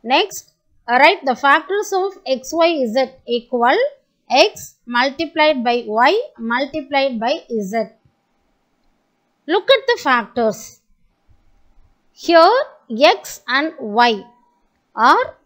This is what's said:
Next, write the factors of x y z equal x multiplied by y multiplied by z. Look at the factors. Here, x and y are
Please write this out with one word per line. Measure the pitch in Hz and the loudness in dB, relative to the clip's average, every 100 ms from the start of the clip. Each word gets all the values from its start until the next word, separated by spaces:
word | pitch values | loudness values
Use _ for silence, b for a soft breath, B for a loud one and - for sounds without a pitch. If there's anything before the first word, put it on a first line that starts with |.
Next, | 226 285 440 - _ _ _ _ - | 0 0 0 -8 _ _ _ _ -2
write | 247 302 403 | 4 4 2
the | 277 233 | -4 0
factors | 277 311 311 403 403 | 2 2 0 -6 -2
of | 381 392 - - | -4 -4 -8 -8
x | 269 - | -6 -4
y | 320 330 320 240 | 0 0 0 -2
z | 233 262 - - | -2 -4 -8 -8
equal | 240 233 247 233 349 554 - _ _ _ | -8 -4 -2 0 2 -2 -6 _ _ _
x | 247 403 - - _ - | 2 2 -2 -20 _ -6
multiplied | 240 269 269 330 320 302 285 | -2 -2 -4 -8 0 0 2
by | 240 240 226 | -2 -2 -2
y | 214 262 415 - - | 0 2 2 -4 -10
multiplied | 226 240 285 311 269 277 269 233 | -6 -4 -4 -8 -4 -2 -2 -2
by | 233 320 - 233 | -4 -4 -6 -8
z. | 190 226 214 _ _ _ _ _ _ _ _ _ _ _ _ _ _ _ - | -4 -6 -6 _ _ _ _ _ _ _ _ _ _ _ _ _ _ _ -4
Look | 370 381 | -2 2
at | 539 523 | 0 2
the | 480 | -2
factors. | 285 247 233 - 220 214 - - _ _ _ _ _ _ _ _ _ _ _ _ _ | 2 0 0 -2 -2 -2 -14 -20 _ _ _ _ _ _ _ _ _ _ _ _ _
Here, | _ - 339 349 494 605 - _ | _ 2 6 6 2 -2 -12 _
x | 220 302 440 - - - | 2 2 2 -8 -16 -4
and | 262 311 - | -4 -4 -8
y | 220 208 240 208 - _ _ _ _ _ _ - | -4 2 2 0 -10 _ _ _ _ _ _ 0
are | 240 381 523 - | 2 2 0 -10